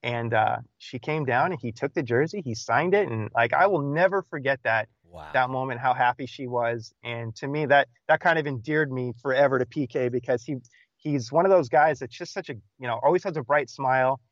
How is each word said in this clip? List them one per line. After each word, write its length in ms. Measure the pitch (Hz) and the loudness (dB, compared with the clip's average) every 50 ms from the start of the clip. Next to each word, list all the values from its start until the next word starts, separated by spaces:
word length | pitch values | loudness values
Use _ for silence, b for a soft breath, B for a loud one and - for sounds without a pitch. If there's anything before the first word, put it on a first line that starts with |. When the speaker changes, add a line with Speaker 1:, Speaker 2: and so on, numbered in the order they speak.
| - | -4
Speaker 1:
and, 300 | 120 120 117 117 117 117 | -4 -4 -2 -2 0 2
uh, 240 | 110 110 107 - - 120 _ _ _ | 2 2 2 0 -2 -6 _ _ _
she 200 | - - - 123 | -20 -12 -12 -10
came 240 | - - 151 156 147 | -6 -4 -4 -2 0
down 260 | 127 120 127 147 180 185 | 0 2 2 2 0 -2
and 80 | - | -4
he 120 | - 120 110 | -6 -8 -6
took 200 | - - 143 _ | -4 -6 -4 _
the 100 | 175 151 | -4 -2
jersey, 380 | 113 117 120 147 165 - 208 170 | 0 2 2 2 0 -2 -8 -6
he 120 | 127 113 | -6 -8
signed 400 | 113 - - 117 131 156 180 190 | -8 -4 0 0 2 2 4 2
it, 140 | 202 202 156 | 2 2 0
and, 200 | 117 110 107 107 - | -2 -6 -6 -2 0
like, 180 | 117 117 117 - | 0 2 2 4
I 140 | 151 175 | 2 2
will 160 | 202 202 160 143 | 4 2 0 0
never 400 | 143 143 160 175 190 185 196 185 | -2 0 2 2 2 2 0 -4
forget 380 | _ - 151 127 135 139 131 _ | _ -10 -6 -2 -2 -2 -2 _
that, 260 | 120 110 113 107 - _ _ _ _ | 0 0 0 -2 -4 _ _ _ _
Speaker 2:
Wow. 180 | 87 82 76 76 - | -20 -18 -18 -4 0
Speaker 1:
that 160 | 131 127 127 | 0 0 0
moment, 280 | 131 131 131 135 127 113 | -2 -4 -4 -4 -6 -2
how 140 | 127 131 123 | 0 0 2
happy 320 | 127 127 123 120 - 139 | 4 2 0 0 -2 -8
she 220 | 120 - - 135 | -12 -10 -12 -10
was. 480 | 123 123 120 120 117 117 117 110 - _ _ - | -6 -2 -2 0 0 -2 -4 -8 -14 _ _ -12
And 320 | 120 120 117 117 113 110 | -10 -10 -8 -8 -10 -10
to 100 | - - | -8 -8
me, 200 | 139 143 151 156 | -6 -4 -4 2
that, 220 | 131 143 143 135 _ _ _ _ - | 4 4 4 4 _ _ _ _ 0
that 120 | 156 156 | 0 2
kind 180 | - 180 165 160 | 4 2 2 2
of 80 | 151 | 0
endeared 440 | 147 139 120 107 151 151 151 156 139 | -2 -4 -6 -6 -2 0 0 0 0
me 220 | 127 127 123 123 113 - | -2 -6 -6 -6 -8 -6
forever 380 | _ 139 131 127 143 139 135 127 | _ -2 2 4 4 4 4 0
to 80 | 127 | -2
P 200 | 117 - 156 143 | -2 -2 -6 -6
K, 220 | 123 - 143 127 123 | -4 -2 -2 -2 0
because 340 | 120 127 127 - 127 120 - | -2 -4 -2 -2 -4 -4 -2
he, 140 | - 147 127 - b b b b b b | -6 -8 -10 -10 b b b b b b
he's 340 | _ _ 151 147 139 120 110 | _ _ -2 -2 -2 -4 0
one 140 | 139 160 175 | 0 2 4
of 60 | 190 | 6
those 180 | 190 185 151 117 | 6 4 4 4
guys 300 | - 151 147 160 151 131 | 4 4 4 4 2 -2
that's 180 | 135 123 - | -6 -12 -12
just 160 | - 175 - - | -12 -14 -10 -10
such 160 | 202 180 - | -12 -10 -10
a, 60 | 139 | -12
you 320 | 104 - _ _ _ 127 | -14 -14 _ _ _ -6
know, 120 | 123 117 113 - | -6 -4 0 2
always 200 | 143 170 180 - | 2 2 2 0
has 120 | 202 160 | -2 -6
a 60 | 156 127 | -6 -2
bright 260 | 107 143 147 139 - | 0 0 0 0 -2
smile 520 | - - 135 131 131 131 127 131 135 131 _ _ | -8 -4 0 2 2 4 4 2 0 -2 _ _